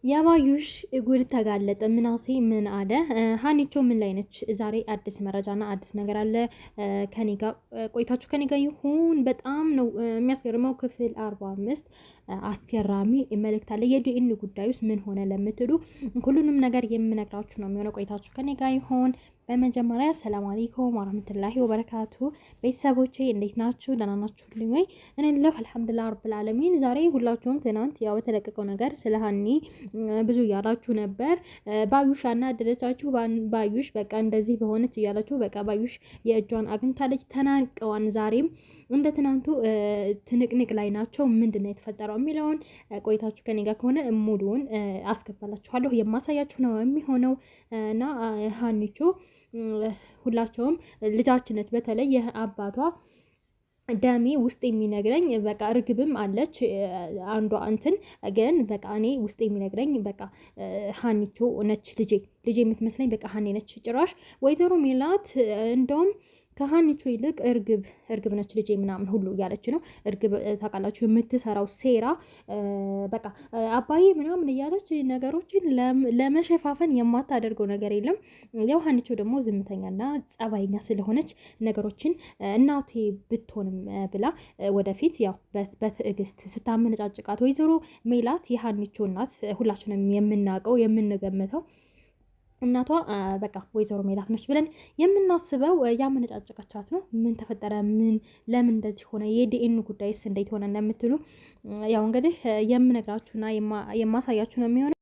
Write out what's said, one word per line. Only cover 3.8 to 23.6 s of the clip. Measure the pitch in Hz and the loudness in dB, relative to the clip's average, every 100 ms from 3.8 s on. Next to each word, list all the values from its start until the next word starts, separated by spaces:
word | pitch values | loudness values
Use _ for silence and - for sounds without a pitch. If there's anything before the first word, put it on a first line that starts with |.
ምን | 254 226 | 2 2
ላይ | 202 | 0
ነች? | 190 202 - - | -2 -8 -10 -6
ዛሬ | 214 214 220 220 | -4 -2 -4 -4
አዲስ | 208 208 196 | -6 -8 -8
መረጃና | 202 196 196 202 208 | -6 -4 -4 -4 -4
አዲስ | 196 - | -8 -8
ነገር | 208 202 208 | -8 -4 -2
አለ። | 214 226 233 - - | 0 0 -2 -6 -20
እ፣ | - 202 196 202 | -8 -4 -4 -4
ከኔ | 220 220 202 | -4 -4 -2
ጋ፣ | 214 226 _ | -4 -6 _
እ፣ | 233 226 | -8 -6
ቆይታችሁ | 240 240 247 - | -4 -2 -2 -2
ከኔ | 294 | -2
ጋ | 277 285 | 0 0
ይሁን። | 285 294 285 302 330 320 | 0 -2 -2 2 4 4
በጣም | 254 247 254 285 311 | 2 0 -2 -2 0
ነው፣ | 277 240 | 2 0
እ፣ | 214 233 | 0 -4
የሚያስገርመው። | 226 247 262 247 233 254 254 | 0 0 0 -2 0 0 -2
ክፍል | 254 - 240 226 | -6 -2 -4 -4
አርባ | 214 202 196 | -8 -8 -8
አምስት | 196 202 302 - - - - - 190 202 | -6 -4 -4 -8 -20 -20 -20 -12 -8 -6
አስገራሚ | 196 - 226 202 196 202 262 262 208 | -8 -4 -2 0 2 2 2 2 -2
መልእክት | 214 214 - | 0 -2 -4
አለ። | 220 247 | 0 4
የዲኤን | 269 254 247 247 214 | 4 2 2 2 0
ጉዳይ | 202 196 208 | -4 -4 -4
ውስጥ | 247 | -2
ምን | 220 214 | -2 -2
ሆነ | 202 196 196 | -4 -4 -2
ለምትሉ | 196 202 214 247 320 - - 262 247 | -2 -4 -2 0 0 -2 -12 -6 -2
ሁሉንም | 247 277 302 285 | 2 4 4 4
ነገር | 254 247 233 | 2 2 0
የምነግራችሁ | 226 226 214 208 202 214 - | 0 0 -2 -4 -8 -10 -10
ነው | 196 | -6
የሚሆነው። | 202 208 | -4 -6
ቆይታችሁ | 208 202 208 - | -6 -8 -8 -10
ከኔ | - 269 | -8 -6
ጋ | 269 262 | -2 0
ይሁን። | 262 254 254 254 254 - _ | 0 0 0 2 0 -10 _
በመጀመሪያ | - 247 254 240 240 233 294 | -4 0 2 2 0 0 0
ሰላም | 320 220 202 | -2 -4 -4
አለይኩም | 202 202 233 240 247 | -4 -4 -4 -2 -2
ወራህመቱላሂ | 233 196 208 196 202 196 247 | -2 -4 -6 -6 -4 -2 0
ወበረካቱ። | 240 214 233 226 220 - 269 302 - - | 0 0 -2 -6 -8 -4 -6 -6 -20 -4
ቤተሰቦቼ | 240 254 285 254 254 - 262 | -4 0 0 2 2 0 -2
እንዴት | 208 202 | -2 -4
ናችሁ? | 208 | -2